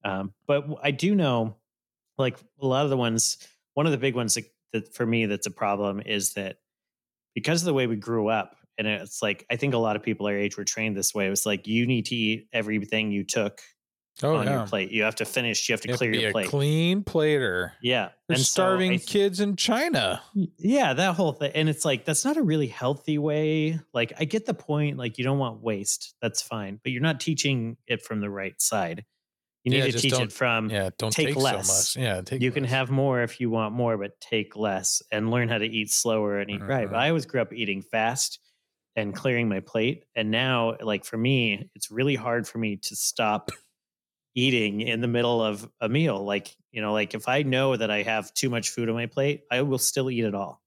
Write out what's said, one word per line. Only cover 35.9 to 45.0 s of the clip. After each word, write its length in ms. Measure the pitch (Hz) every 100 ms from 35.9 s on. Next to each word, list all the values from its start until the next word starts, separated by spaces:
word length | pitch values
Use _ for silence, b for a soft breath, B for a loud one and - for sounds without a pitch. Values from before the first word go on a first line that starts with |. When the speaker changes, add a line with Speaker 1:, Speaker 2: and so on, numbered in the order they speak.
Speaker 1:
slower 480 | - 120 110 104 101
and 100 | 101
eat 100 | 101
right. 240 | 101 135 107
But 60 | 110
Speaker 2:
Mm-hmm. 0 |
Speaker 1:
I 140 | 139
always 160 | 165 135
grew 160 | 131
up 100 | 110
eating 300 | 117 107 98
fast 580 | 95 113 113 131 - - _ _ _ _ _ -
and 180 | 104 95
clearing 340 | 135 120 113
my 100 | 95
plate. 440 | 92 113 117 - _ -
And 160 | 107
now, 460 | 110 131 127 113 110
like, 220 | 110 104
for 140 | - 113
me, 520 | 120 135 117 98 - -
it's 160 | -
really 240 | 110 135 123
hard 320 | 120 120 107
for 120 | 117
me 180 | 110 101
to 180 | - 107
stop 540 | - - 110 104 - - _ _ _ _ _ _ _ 127
eating 460 | 131 123 107 104
in 200 | 120 113